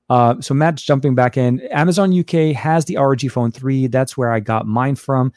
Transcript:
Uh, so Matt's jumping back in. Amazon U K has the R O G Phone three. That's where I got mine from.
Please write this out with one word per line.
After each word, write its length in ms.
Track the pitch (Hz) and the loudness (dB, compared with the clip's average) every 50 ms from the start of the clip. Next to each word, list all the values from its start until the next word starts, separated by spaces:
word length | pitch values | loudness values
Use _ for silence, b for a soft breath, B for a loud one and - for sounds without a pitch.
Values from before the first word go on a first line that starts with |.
| _ - | _ 0
Uh, 300 | 127 123 120 120 127 127 | 2 4 4 4 2 0
so 120 | 135 - 139 | -2 -2 0
Matt's 300 | 139 156 165 160 135 - | 2 2 0 0 -2 0
jumping 320 | - 147 135 135 143 127 | 0 0 2 2 0 2
back 220 | 127 123 123 - 139 | 2 2 2 2 0
in. 240 | 127 123 123 127 127 - | 0 0 0 -2 -4 -4
Amazon 440 | - 143 156 185 175 196 196 190 | -2 0 0 2 2 2 2 2
U 120 | 185 180 165 | 2 0 0
K 280 | - - 165 156 156 143 | 0 0 0 0 0 0
has 320 | 123 - 156 160 165 156 | -2 -2 0 0 0 0
the 120 | - 185 - | -2 -2 0
R 160 | 139 135 135 | 2 2 2
O 20 | |
G 140 | 120 139 127 | 0 -2 -4
Phone 220 | - 127 120 117 | -2 -2 -2 -2
three. 360 | - - 131 131 135 131 131 123 | -4 -4 -4 -4 -2 0 -2 0
That's 300 | 120 127 131 - - - | 0 0 -2 -2 -2 -4
where 140 | 127 117 | -2 -2
I 100 | 113 110 | -2 -2
got 260 | 104 113 113 113 110 107 | -2 -2 -2 -2 -2 -2
mine 280 | 107 120 127 139 135 | -2 -2 0 0 -2
from. 360 | - - - 135 131 127 131 b | -4 -4 -2 0 0 0 -2 b